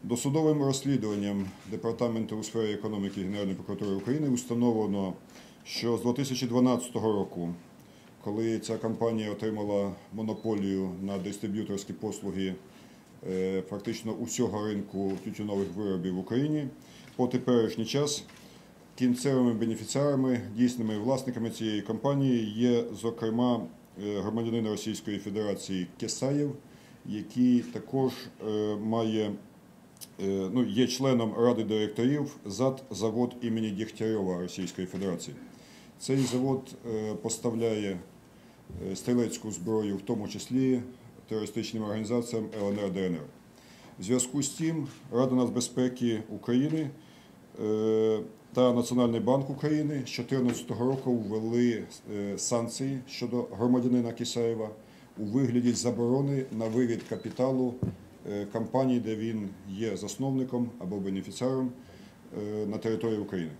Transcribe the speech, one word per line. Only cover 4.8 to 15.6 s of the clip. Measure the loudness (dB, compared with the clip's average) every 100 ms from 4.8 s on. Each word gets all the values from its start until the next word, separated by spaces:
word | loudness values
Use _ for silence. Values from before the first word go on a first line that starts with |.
| 2 0 0 -4 -14 -20 -20 -20
що | -10 -2 0 2
з |
двох | 2 0
тисячі | -2 -2 2
дванадцятого | 4 6 4 0 0 2
року, | 2 0 -4 -6 -6 -14 -20 -20 -20 -20 -12
коли | -6 -2 0 0
ця | -2 -2
компанія | -2 0 0 0 -2
отримала | -2 -4 -2 0 0 0 -4 -12
монополію | -6 -4 -2 -2 0 2 0 -2 -4
на | -6 -4
дистриб'юторські | -6 -6 -4 -4 -4 -6 -6
послуги, | -6 -6 -6 -6 -2 -2 -4 -12 -20 -20 -20 -20 -12 -4
е, | -2 0 0 -2
фактично | -6 -4 -4 -4
усього | -4 -4 0 0 0 -2
ринку | -2 -4 -2 -2 -2
тютюнових | -6 -6 -2 0